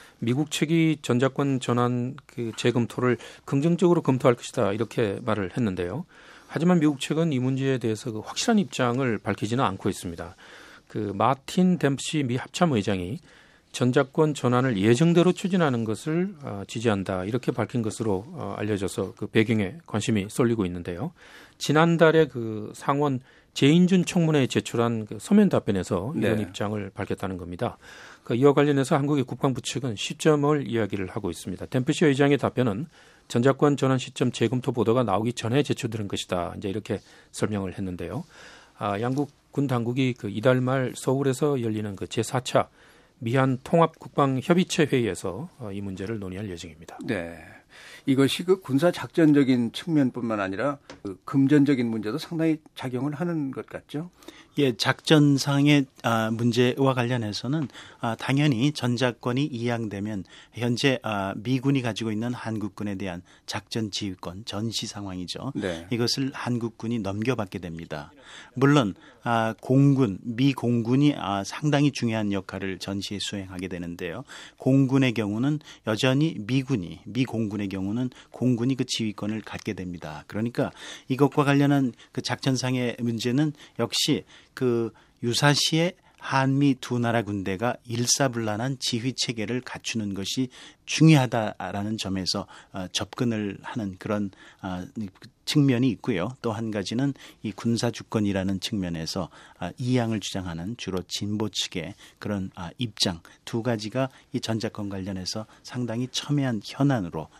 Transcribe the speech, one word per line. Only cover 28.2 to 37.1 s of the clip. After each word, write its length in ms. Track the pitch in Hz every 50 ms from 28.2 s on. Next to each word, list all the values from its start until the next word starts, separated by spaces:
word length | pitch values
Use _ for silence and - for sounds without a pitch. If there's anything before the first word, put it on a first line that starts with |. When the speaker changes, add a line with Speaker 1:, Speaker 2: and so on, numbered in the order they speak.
| -
Speaker 1:
그 100 | - 127
이와 200 | 117 139 143 131
관련해서 420 | 147 143 147 143 135 135 - 170
한국의 280 | 139 143 143 151 139 120
국방부 360 | - 127 - - 139 123 -
측은 360 | - - - 131 123 123 104
시점을 680 | 98 - - 160 - - - 151 147 143 143 151 143 - -
이야기를 400 | 117 113 107 95 101 101 95 92
하고 220 | - 117 104 90
있습니다. 360 | 85 - - 101 90 - 90
댐프시 400 | - - 127 123 160 147 - 175
의장의 320 | 147 135 131 143 139 143 127
답변은 480 | - 101 - 127 127 117 95 104 165 - _ - - - - _ _ -
전자권 480 | - 120 120 135 135 - 156 147 143
전환 220 | 131 139 131 131 127
시점 340 | - 131 - - 135 123
재검토 400 | - - 120 110 127 127 - 139
보도가 300 | 117 123 101 113 113 131
나오기 320 | 123 104 92 98 110 120 120
전에 280 | - - 110 120 147
제출된 460 | 139 - 117 - - 113 113 107 104 95
것이다, 460 | 98 - - - 95 90 87 87 90
이제 120 | 92 98 98
이렇게 320 | 92 - - - 107 92 - -